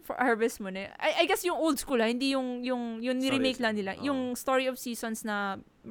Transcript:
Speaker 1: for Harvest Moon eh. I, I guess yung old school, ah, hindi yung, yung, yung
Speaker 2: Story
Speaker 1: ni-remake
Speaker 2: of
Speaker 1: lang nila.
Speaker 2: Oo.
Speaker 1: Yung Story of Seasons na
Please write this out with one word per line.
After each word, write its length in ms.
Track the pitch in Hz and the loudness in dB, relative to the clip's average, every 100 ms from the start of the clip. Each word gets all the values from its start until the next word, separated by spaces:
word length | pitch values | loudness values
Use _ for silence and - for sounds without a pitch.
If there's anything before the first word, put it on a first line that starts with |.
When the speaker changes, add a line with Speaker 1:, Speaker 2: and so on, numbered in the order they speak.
Speaker 1:
for 100 | - | -8
Harvest 460 | - 254 220 226 - | 0 2 4 2 0
Moon 160 | 196 190 | -6 -8
eh. 160 | 196 | -8
I, 300 | - 311 - | -2 0 4
I 20 | 349 | 4
guess 140 | 403 | 2
yung 140 | 359 269 | 2 2
old 240 | 320 285 | 2 0
school, 240 | - 254 | 2 2
ah, 80 | 220 | 4
hindi 240 | 240 269 269 | 2 0 0
yung, 240 | 254 247 | 0 -4
yung, 380 | 247 247 233 226 | -2 -2 -4 -4
yung 160 | 240 254 | -2 0
Speaker 2:
Story 160 | 262 | 2
Speaker 1:
ni-remake 240 | 277 262 254 | 2 2 2
Speaker 2:
of 80 | |
Speaker 1:
lang 100 | 233 | 0
nila. 220 | 214 190 - | 0 -2 -4
Speaker 2:
Oo. 80 | |
Speaker 1:
Yung 160 | 269 269 254 | -2 0 -2
Story 340 | 247 - 262 262 | -2 2 2 2
of 80 | 247 | -2
Seasons 480 | 254 226 226 220 | -6 -6 -6 -4
na 320 | 220 208 202 196 - _ 226 | -4 -2 -2 -6 -12 _ -18